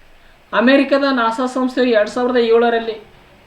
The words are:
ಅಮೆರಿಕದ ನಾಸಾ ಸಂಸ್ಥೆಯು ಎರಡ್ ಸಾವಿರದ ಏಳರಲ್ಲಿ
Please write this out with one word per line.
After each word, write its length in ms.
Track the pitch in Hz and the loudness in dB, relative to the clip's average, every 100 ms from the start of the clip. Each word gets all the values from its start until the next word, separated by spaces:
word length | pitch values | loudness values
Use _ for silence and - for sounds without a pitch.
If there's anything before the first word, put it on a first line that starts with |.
| - - - _ _ | -20 -20 -20 _ _
ಅಮೆರಿಕದ 500 | 196 240 277 269 277 277 | 0 4 2 2 0 0
ನಾಸಾ 340 | 254 226 226 254 | 0 -2 -2 -4
ಸಂಸ್ಥೆಯು 420 | 262 254 262 254 | -4 -4 -2 0
ಎರಡ್ 220 | 214 214 | 2 0
ಸಾವಿರದ 280 | 247 247 254 | -2 -2 0
ಏಳರಲ್ಲಿ 640 | 233 233 233 233 226 214 - - _ _ | 2 2 2 0 -4 -10 -16 -20 _ _